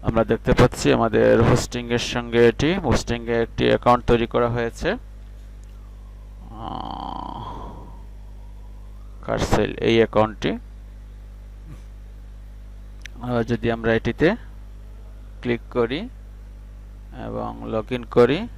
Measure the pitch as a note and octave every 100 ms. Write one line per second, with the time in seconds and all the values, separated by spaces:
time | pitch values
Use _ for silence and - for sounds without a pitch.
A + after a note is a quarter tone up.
0 | - A#2 A2 A2+ - - A#2+ - D3 B2+
1 | A#2 A2 A2+ A2+ A#2 B2 - B2 A#2+ A#2+
2 | - B2 A#2+ A#2 A#2 A2 C#3+ F#3+ D#3 G#2+
3 | - A#2+ A#2 A#2 A2+ - B2 A2+ - A#2+
4 | - A#2+ A2+ A#2+ A#2+ A#2+ A#2 - D#3 A#3+
5 | - - - - - - - - - -
6 | - - - - - A2 A#2 - - -
7 | - - - - - - - - - -
8 | - - - - - - - - - -
9 | - - - A2+ - - G2+ F#2 - A2+
10 | A2 - A2 G#2+ D#3 A#3 - - - -
11 | - - - - - - - - - -
12 | - - - - - - - - - -
13 | - - A#2+ B2 A2+ A#2 A#2 A2+ A2+ A2+
14 | - A2+ D3+ A3+ - - - - - -
15 | - - - - B2 A#2+ - B2 A#2 C3+
16 | A#3 - - - - - - - - -
17 | - B2+ A2+ A2 A2+ A2+ A2+ A2 G#2+ B2
18 | A#2+ - A#2+ D3+ A3+